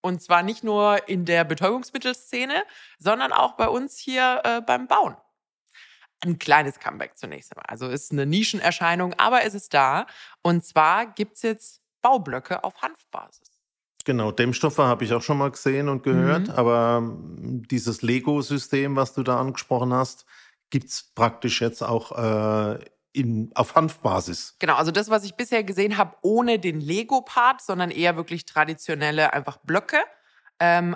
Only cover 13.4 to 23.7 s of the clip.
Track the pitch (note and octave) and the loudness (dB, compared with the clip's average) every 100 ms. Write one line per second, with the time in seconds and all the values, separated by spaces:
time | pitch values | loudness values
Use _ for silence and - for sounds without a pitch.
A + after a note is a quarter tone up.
13.4 | _ _ _ _ _ _ - B2+ G#2+ - | _ _ _ _ _ _ -4 -2 -2 0
14.4 | A#2+ B2 D#3 D3+ C3+ A#2 A#2 A#2 - C#3+ | -2 0 -2 2 2 2 0 -2 0 0
15.4 | C#3 - C#3 C3+ C#3+ C3+ C3+ C3 F2 D#3+ | 0 -2 -2 0 -2 -2 0 2 2 2
16.4 | G3+ F#3 A#2+ A#2+ A#2 A#2+ A#2 A2+ - - | 0 0 2 4 2 2 -2 -8 -14 -12
17.4 | A#2+ B2 G#2+ B2+ A#2 A2 A#2 B2+ C3 D3 | -8 -8 -4 -4 -4 -4 -2 0 0 -2
18.4 | C3+ C#3+ - C#3 C#3 C3+ C3 - B2+ B2 | -2 -6 -2 -2 0 0 -2 -2 0 0
19.4 | C3 B2 - B2+ B2+ B2+ C3 - _ - | 0 -6 -2 0 2 0 -2 -6 _ -20
20.4 | - _ _ C#3 - - - - A#2 A2+ | -20 _ _ -4 -4 -12 -12 0 0 0
21.4 | B2 - A#2 A#2 A#2 A2+ - - A2+ A2 | -4 0 -2 -2 -2 -2 -4 -4 0 0
22.4 | G#2+ G#2+ G#2 G#2+ - _ _ - B2 A2 | 0 0 -2 -4 -10 _ _ -4 -2 -2
23.4 | A2+ - A#2+ | -4 -2 2